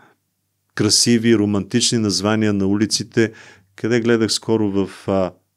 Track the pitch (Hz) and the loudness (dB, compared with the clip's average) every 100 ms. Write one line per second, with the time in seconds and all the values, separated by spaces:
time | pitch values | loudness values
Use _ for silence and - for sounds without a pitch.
0 | _ _ _ _ _ _ _ - 104 - | _ _ _ _ _ _ _ -4 0 0
1 | - 117 113 113 104 101 101 123 113 120 | 2 2 4 2 2 -2 -2 -2 -2 -2
2 | 107 90 101 110 107 101 98 104 107 - | -2 -2 -2 0 0 0 0 0 -2 -4
3 | 98 - 110 - - - _ - 110 120 | -4 -2 -2 -4 -20 -20 _ -10 -4 -2
4 | 117 117 110 - - 113 104 98 95 - | 2 2 0 -2 -2 0 0 -2 -4 -6
5 | - 98 92 - _ | -4 -2 -2 -6 _